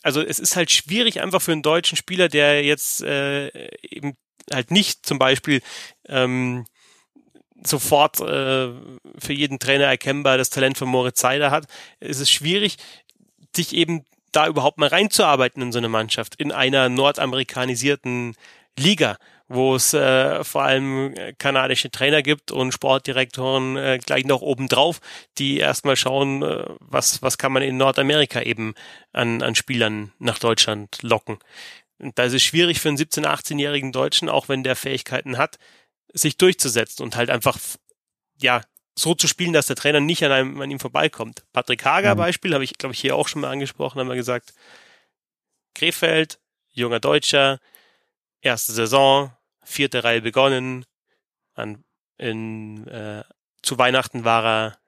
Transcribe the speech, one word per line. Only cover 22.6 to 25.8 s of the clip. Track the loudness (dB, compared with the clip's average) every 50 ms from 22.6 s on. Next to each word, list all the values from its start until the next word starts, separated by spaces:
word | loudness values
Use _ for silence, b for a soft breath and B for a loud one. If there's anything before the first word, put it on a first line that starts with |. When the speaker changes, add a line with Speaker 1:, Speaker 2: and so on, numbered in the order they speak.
| -2 -2 -4
Speaker 1:
Sportdirektoren, | -2 0 0 0 0 0 -2 -2 -2 -2 -4 -4 -6 -4 -2 0 -2 -2 -2 -4
äh, | -4 -2 -2 -2 -2 -2
gleich | -2 -2 0 2
noch | 0 0 0
obendrauf, | 0 -2 -2 -2 0 0 4 4 4 2 2 -4 B B B B B B -8
die | -4 -2 -2 0 0
erstmal | 0 0 0 0